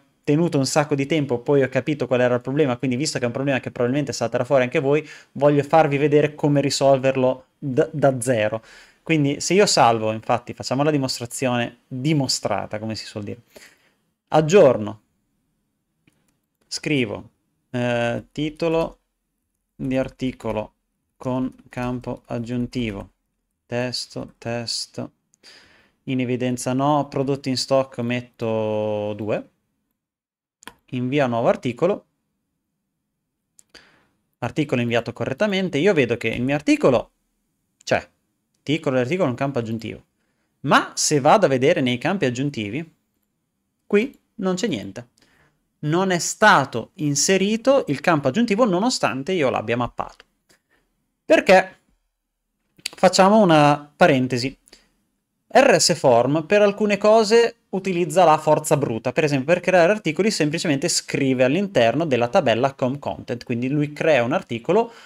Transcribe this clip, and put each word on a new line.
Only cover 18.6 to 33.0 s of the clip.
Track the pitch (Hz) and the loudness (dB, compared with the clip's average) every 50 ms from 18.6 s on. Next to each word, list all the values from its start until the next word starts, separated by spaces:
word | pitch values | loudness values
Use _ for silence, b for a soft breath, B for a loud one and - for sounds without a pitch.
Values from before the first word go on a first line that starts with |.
| 170 165 160 165 165 - - _ _ _ _ _ _ _ _ _ _ _ _ _ _ _ _ | -4 -2 -2 -2 -4 -6 -8 _ _ _ _ _ _ _ _ _ _ _ _ _ _ _ _
di | - 143 135 131 | -10 -8 -4 -2
articolo | 131 131 127 - - 131 131 123 - - 113 107 107 107 - _ _ _ _ _ _ _ _ _ _ | -2 -4 -4 -6 -8 -6 -8 -6 -6 -8 -6 -6 -6 -8 -10 _ _ _ _ _ _ _ _ _ _
con | - 131 127 127 127 127 - - _ _ | -8 -6 -4 -4 -4 -6 -8 -12 _ _
campo | - 127 123 123 127 123 - 123 123 - _ | -12 -8 -8 -6 -8 -8 -8 -10 -12 -12 _
aggiuntivo, | - 123 120 117 113 127 123 123 117 - 127 120 110 98 101 101 - _ _ _ _ _ _ _ _ _ _ _ _ | -10 -10 -8 -8 -6 -6 -6 -6 -6 -6 -6 -6 -4 -6 -8 -12 -16 _ _ _ _ _ _ _ _ _ _ _ _
testo, | 120 120 123 123 117 - - - - 131 123 117 - _ | -6 -6 -4 -4 -6 -8 -10 -10 -12 -14 -14 -14 -16 _
testo, | - 117 117 120 117 110 - - - - _ 123 117 - _ _ _ _ _ b b b b b b b b b b b b b _ | -10 -8 -8 -6 -8 -8 -8 -8 -10 -10 _ -12 -14 -14 _ _ _ _ _ b b b b b b b b b b b b b _
in | 139 131 127 | -4 -4 -2
evidenza | 127 117 127 113 127 127 127 123 - 131 127 | -2 -2 -2 -2 -2 -2 -4 -4 -4 -4 -2
no, | 131 139 147 151 143 139 143 | 0 0 2 2 0 -2 -2
prodotti | - 143 135 131 139 135 - 135 | -4 -4 -2 -2 -4 -4 -4 -4
in | 127 123 | -4 -4
stock | - - 135 135 135 - - - | -2 0 0 0 0 -2 -6 -8
metto | 117 120 123 123 123 - _ - 120 113 110 110 107 107 107 107 107 107 107 104 104 107 104 | -6 -4 -4 -6 -6 -10 _ -8 -6 -4 -2 -2 -2 -2 -2 -4 -4 -4 -4 -4 -6 -6 -6
due, | 104 110 101 127 180 269 - _ _ _ _ _ _ _ _ _ _ _ _ _ _ _ _ _ _ _ _ _ _ _ - - _ _ _ | -6 -6 -4 -4 -6 -6 -10 _ _ _ _ _ _ _ _ _ _ _ _ _ _ _ _ _ _ _ _ _ _ _ -20 -20 _ _ _
invia | 127 123 123 127 135 147 139 123 | -8 -6 -4 -2 0 0 0 0
nuovo | 117 113 123 170 | 0 0 0 0
articolo, | - - - 131 117 - 160 180 208 - - _ _ _ _ _ _ _ _ _ _ _ _ _ _ _ _ _ _ _ | -2 -2 -4 -6 -4 -2 -2 -2 -2 -4 -8 _ _ _ _ _ _ _ _ _ _ _ _ _ _ _ _ _ _ _